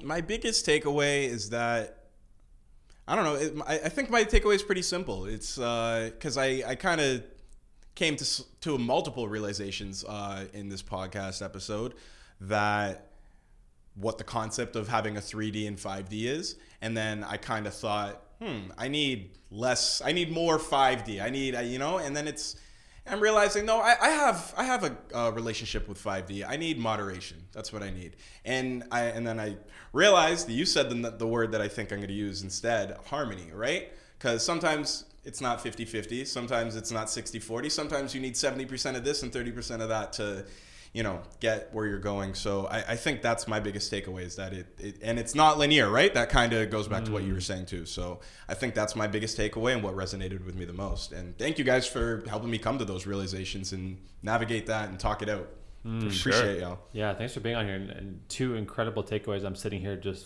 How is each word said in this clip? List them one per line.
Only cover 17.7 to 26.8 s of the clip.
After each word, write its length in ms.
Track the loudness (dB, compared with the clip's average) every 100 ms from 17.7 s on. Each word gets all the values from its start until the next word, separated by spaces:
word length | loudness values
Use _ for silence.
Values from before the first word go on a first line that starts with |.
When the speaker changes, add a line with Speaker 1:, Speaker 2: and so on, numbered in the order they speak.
Speaker 1:
thought, 500 | -4 -2 -2 -2 -8 -16 -12
"Hmm, 300 | -8 -6 -8 -6
I 100 | -2
need 400 | 0 2 0 -6 -16 -14
less, 500 | -2 2 2 2 0
I 80 | 0
need 200 | 2 2
more 280 | 2 4 4
five 460 | 4 6 6 6 -2
D. 160 | -2
I 80 | -2
need, 260 | 0 0 0
I," 60 |
you 180 | -2 -2
know, 200 | 0 0
and 160 | -2 -2
then 120 | -4
it's, 300 | -4 -8 -8 -16 -20 -20 -16 -6
I'm 140 | 2
realizing, 460 | 6 6 6 4 4
no, 140 | 4
I, 140 | 8 8
I 80 | 6
have, 440 | 6 4 4 -2 -2
I 60 |
have 200 | 0 2 0
a, 120 | -4 -6
a 180 | 0 2
relationship 560 | 2 -2 -2 -2 -4 -4
with 80 | -6
five 260 | -4 -4 -4
D. 180 | -6
I 120 | -4 -2
need 220 | -2
moderation. 580 | 0